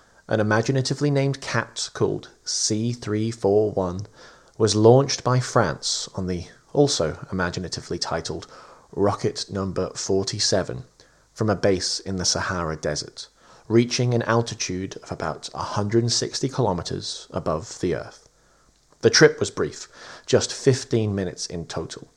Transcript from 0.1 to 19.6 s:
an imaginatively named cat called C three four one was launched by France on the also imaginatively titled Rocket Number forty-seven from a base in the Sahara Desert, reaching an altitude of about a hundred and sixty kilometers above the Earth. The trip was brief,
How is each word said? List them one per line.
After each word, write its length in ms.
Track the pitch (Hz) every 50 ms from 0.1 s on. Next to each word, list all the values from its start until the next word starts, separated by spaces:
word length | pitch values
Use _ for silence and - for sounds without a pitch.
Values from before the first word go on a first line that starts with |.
| _ _ _ -
an 100 | 110 110
imaginatively 720 | 104 107 107 110 110 - 135 131 127 - 143 - 147 147
named 300 | 139 139 135 139 135 -
cat 480 | - - - 117 - - - - - - -
called 360 | - 110 98 101 - - - - _ -
C 480 | - - - - - 110 110 113 120 117
three 380 | - - 104 104 107 110 117
four 400 | 117 - - 98 101 107 107 104
one 300 | 95 98 92 90 90 95 104 - - - - - - - _ - _ -
was 180 | 107 104 101
launched 500 | 107 110 113 123 135 139 135 - - -
by 160 | 123 127 127
France 680 | 127 - - 127 107 80 - - - - - - - - -
on 120 | 98 92 90
the 180 | 90 85 82 - - - _ _
also 560 | - 143 147 139 - - 82 76 76 - - -
imaginatively 680 | 92 92 90 87 - 90 92 85 - - - - 90 85
titled 500 | - - 82 82 - - 82 87 - - - - - - - - _ _ -
Rocket 540 | - 98 101 101 - - 107 - - - -
Number 380 | 101 95 98 95 87 92 92 -
forty-seven 960 | - - - - 98 95 95 - - 101 - - 104 95 85 - 62 127 - - _ _ - _ _ _ _ _ _
from 160 | - 110 107
a 60 | 98
base 440 | 85 - 104 95 92 - - - -
in 160 | - 95 95
the 80 | 90 87
Sahara 540 | - - 90 92 - 95 87 85 78 80 76
Desert, 500 | - 80 73 73 - - - - - - _ _ _ - - - _ -
reaching 460 | 107 117 123 123 - - 123 123 120
an 80 | 117 120
altitude 720 | - 113 120 117 - - - - - 92 92 95 95 - -
of 140 | - -
about 380 | 90 - 90 78 73 - - - -
a 100 | 71 -
hundred 400 | - - 104 104 101 113 117 117
and 100 | 117 -
sixty 340 | - 127 120 - - - 127
kilometers 800 | - - 120 104 90 87 - - 95 92 - - - - - -
above 480 | - 90 - 87 78 78 - - - -
the 140 | - 90 76
Earth. 340 | 58 58 - - - _ - _ _ _ _ _ _ _ _ _ _ _ _ _ _
The 80 | - 110
trip 300 | - - 156 151 156 -
was 100 | - -
brief, 380 | - -